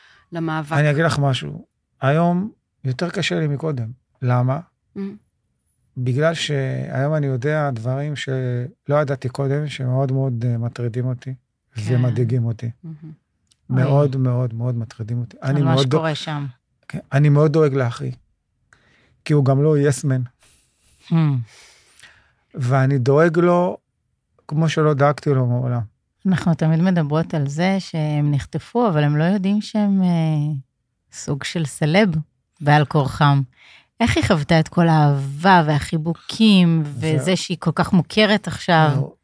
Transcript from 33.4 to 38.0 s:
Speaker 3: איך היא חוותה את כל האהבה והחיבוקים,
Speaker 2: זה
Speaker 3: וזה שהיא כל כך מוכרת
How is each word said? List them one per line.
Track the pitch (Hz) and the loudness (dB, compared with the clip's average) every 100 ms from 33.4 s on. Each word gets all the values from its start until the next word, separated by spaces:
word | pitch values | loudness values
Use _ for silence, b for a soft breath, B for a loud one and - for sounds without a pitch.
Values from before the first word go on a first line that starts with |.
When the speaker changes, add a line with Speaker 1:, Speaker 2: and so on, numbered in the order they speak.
| 131 b b b b - | 0 b b b b -2
Speaker 3:
איך | 233 - | 0 2
היא | - | 2
חוותה | 175 143 165 | 0 2 2
את | 156 | 2
כל | - 165 | 2 4
האהבה | 160 147 139 139 143 185 180 151 | 4 4 2 -2 -2 4 4 4
והחיבוקים, | 147 - 165 160 160 - - 220 196 170 165 147 | 0 -2 -4 -4 -6 -6 2 4 6 6 4 -2
Speaker 2:
זה | 123 156 156 | -4 -2 0
Speaker 3:
וזה | 143 185 | 0 -2
שהיא | - 175 | -2 -4
כל | - 147 | -4 0
כך | 170 | 2
מוכרת | 185 | 2